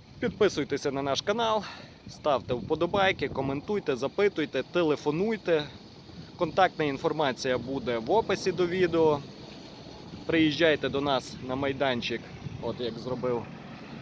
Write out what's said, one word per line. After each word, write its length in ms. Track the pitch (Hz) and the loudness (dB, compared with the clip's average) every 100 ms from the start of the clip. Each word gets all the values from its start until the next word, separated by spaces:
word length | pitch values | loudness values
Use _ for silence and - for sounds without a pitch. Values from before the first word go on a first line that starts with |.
| - - | -20 -6
Підписуйтеся 720 | 240 - 208 - 139 139 143 | -4 2 2 2 -2 -2 -2
на 100 | 135 | -2
наш 200 | 139 131 | 0 0
канал, 420 | - 220 226 220 190 - - - - | 0 0 2 0 -2 -12 -16 -18 -18
ставте 440 | - 151 127 - | -4 2 2 2
вподобайки, 760 | 123 - 156 170 196 190 185 139 | -4 -2 0 0 4 2 2 -2
коментуйте, 680 | - 135 139 - 208 - 127 | -2 -2 -2 -2 -2 0 -2
запитуйте, 680 | 135 - 202 180 147 135 | -2 2 2 2 -2 -2
телефонуйте. 1000 | - 180 160 139 147 156 214 214 - 156 147 - - - - - - - | -2 2 2 2 0 0 0 -2 2 2 0 -10 -18 -20 -18 -16 -12 -2
Контактна 480 | 170 202 180 - 156 | 0 4 4 4 0
інформація 720 | 135 165 151 143 117 135 127 | 0 0 2 0 0 0 0
буде 400 | 123 139 120 117 | 0 -4 -2 -2
в 140 | 113 | 2
описі 400 | 208 220 190 196 | 2 2 0 0
до 160 | 180 180 | 2 2
відео. 520 | 185 175 165 160 143 139 - - - - - - - - - - | 4 2 6 4 4 -2 -14 -16 -16 -16 -16 -16 -16 -14 -10 0
Приїжджайте 640 | 165 156 143 165 143 135 | 4 4 6 4 4 2
до 120 | 135 | 0
нас 320 | 143 131 - - 131 | 2 0 -2 -10 -6
на 80 | 131 | -2
майданчик, 680 | 139 135 139 120 - 117 - - - - | -2 0 0 0 -2 -4 -8 -12 -12 -8
от 140 | 117 110 | -6 -4
як 200 | 120 113 | -6 -6
зробив 440 | 117 127 127 120 107 - - - - - | -6 -4 0 -2 -4 -12 -14 -14 -14 -12